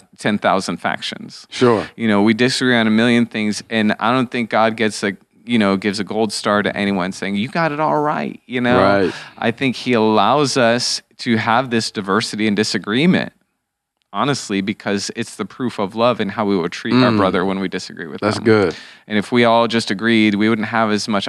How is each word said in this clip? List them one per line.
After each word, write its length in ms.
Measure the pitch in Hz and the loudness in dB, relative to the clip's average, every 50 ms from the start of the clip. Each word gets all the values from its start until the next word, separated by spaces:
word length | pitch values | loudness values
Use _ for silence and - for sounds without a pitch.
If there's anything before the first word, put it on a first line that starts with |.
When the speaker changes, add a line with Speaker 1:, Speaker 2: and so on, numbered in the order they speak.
| - _ _ - | -8 _ _ -6
Speaker 1:
ten 200 | - 110 104 98 | -2 -2 -2 0
thousand 380 | - 98 90 98 - - 87 | 2 2 0 0 0 -4 -6
factions? 720 | - - 95 - - - - - - - - - - - - | -4 -4 -4 -4 -6 -8 -10 -10 -12 -14 -16 -18 -20 -18 -10
Speaker 2:
Sure. 400 | - - 127 120 113 98 80 - - | -2 2 2 4 4 2 -2 -4 -6
Speaker 1:
You 100 | - 117 | -4 0
know, 160 | 110 104 101 | 2 2 4
we 120 | 104 113 110 | 4 4 4
disagree 420 | 110 123 131 127 - 135 127 123 | 4 2 0 0 0 0 2 2
on 100 | 117 110 | 2 2
a 40 | 110 | 2
million 360 | 107 110 117 120 117 120 117 | 2 4 4 4 4 2 2
things, 380 | 117 - 110 107 107 101 - - - | 0 -2 -4 -4 -4 -4 -6 -6 -4
and 240 | 117 110 107 107 - - | -2 0 0 0 0 0
I 140 | 104 113 | 0 0
don't 180 | 127 131 123 117 | 0 0 -2 -2
think 180 | - 123 117 - | -4 -6 -4 0
God 280 | 120 110 110 113 110 | 0 2 2 2 2
gets 260 | 117 110 107 - - | 0 -2 -2 -2 -2
a, 140 | 110 101 95 - _ _ _ _ - | -4 -4 -4 -6 _ _ _ _ -6
you 140 | 117 120 113 | -2 0 2
know, 180 | 101 98 98 | 2 2 2
gives 220 | 92 101 104 95 107 | 0 0 -2 -2 -4
a 60 | 92 | -4
gold 280 | 82 101 107 113 104 | -4 -2 -2 -2 -2
star 300 | - - - 113 104 104 | -2 -2 0 0 2 2
to 140 | 98 98 - | 0 0 -2
anyone 340 | - 101 101 98 92 87 95 | -2 -2 -2 -2 -2 -2 -4
saying, 240 | 95 - 98 98 101 | -6 -6 -6 -4 -4
"You 140 | 101 110 - | -4 -4 -4
got 240 | - 175 165 156 | -2 -2 -2 -2
it 80 | 147 151 | -2 -2
all 200 | 156 147 147 151 | 0 0 0 0
right," 400 | 147 151 156 147 147 - - - _ | 0 -2 -2 -4 -4 -6 -8 -12 _
you 140 | - 123 127 | -8 -4 -2
know? 200 | 123 123 123 117 | 0 2 4 4
Speaker 2:
Right. 340 | 95 98 101 98 95 82 - - - - - - | 4 4 4 2 2 0 -2 -6 -14 -16 -8 -4
Speaker 1:
I 120 | - 120 | -4 -4
think 240 | 117 - 139 127 110 | -2 -2 -2 -2 -2
he 180 | - - 127 123 | -2 -2 0 2
allows 640 | 110 107 110 107 104 98 110 131 151 147 131 - | 4 4 4 4 4 4 4 4 2 2 2 2
us 460 | 135 120 113 117 123 - - - - - _ _ - | 2 4 4 4 2 0 -2 -4 -6 -8 _ _ -8
to 180 | - 127 113 | -2 0 0
have 340 | 110 110 117 113 123 135 123 | 0 2 2 2 2 0 0
this 200 | 120 113 110 - | -2 -2 -2 -2
diversity 560 | - 110 95 98 95 110 110 - - 104 110 | -6 -6 -2 0 0 0 0 -2 -4 -2 0
and 80 | 110 101 | 0 2
disagreement, 800 | 98 107 - - 98 85 101 107 127 160 185 151 80 60 - - _ _ _ _ _ _ _ _ _ _ _ _ _ _ _ | 0 0 0 -2 -4 -4 -2 0 2 2 2 2 2 0 -4 -10 _ _ _ _ _ _ _ _ _ _ _ _ _ _ _
honestly, 480 | - 101 120 143 135 - - - 101 98 | -4 -2 -2 0 -2 -2 -4 -4 -2 -2
because 500 | 95 107 98 - - 104 101 101 - - - | -2 -2 -6 -6 -4 -4 -4 -4 -4 -6 -8
it's 180 | 117 110 - - | -8 -10 -8 -8
the 100 | - 101 | -10 -10
proof 340 | - - - 127 117 - - | -10 -8 -8 -6 -6 -4 -4
of 160 | 101 92 107 | -6 -4 -2
love 240 | 113 117 123 113 107 | 0 0 0 0 0
in 80 | 107 98 | -4 -4
how 160 | 104 117 107 | -4 -2 0
we 120 | 101 101 | 0 0
would 140 | 90 - - | 0 0 -2
treat 240 | - - - 123 120 | -6 -6 -4 0 2
our 160 | 127 127 107 | 4 4 4
Speaker 2:
Mm. 60 | 113 | 4
Speaker 1:
brother 280 | 104 98 92 92 92 92 | 2 2 2 2 0 0
when 140 | 95 95 98 | 0 -2 -2
we 80 | 95 | -4
disagree 400 | 90 - 92 - - - 85 85 | -4 -6 -8 -10 -10 -14 -14 -12
with 140 | 80 - - | -12 -8 -4
Speaker 2:
That's 160 | 107 104 104 | -2 -2 -2
Speaker 1:
them. 80 | 101 104 | 0 4
Speaker 2:
good. 320 | 117 110 107 95 82 - - - - - - _ - | 4 4 4 4 2 -2 -6 -12 -20 -20 -20 _ -4
Speaker 1:
And 100 | 107 104 | -2 -2
if 140 | 95 - | -2 0
we 120 | 127 120 120 | 2 4 4
all 220 | 113 113 117 117 | 4 4 4 2
just 240 | 113 117 113 - - | 2 0 -2 -2 -2
agreed, 460 | 104 95 110 117 113 110 107 107 101 | -4 -2 0 2 4 4 4 4 4
we 120 | 98 107 110 | 2 2 2
wouldn't 200 | 117 107 107 - | 2 0 -2 -2
have 240 | 117 113 113 107 | 0 0 0 2
as 160 | 107 101 - 117 | 0 -2 -2 -2
much 200 | 107 98 - | -2 -2 -2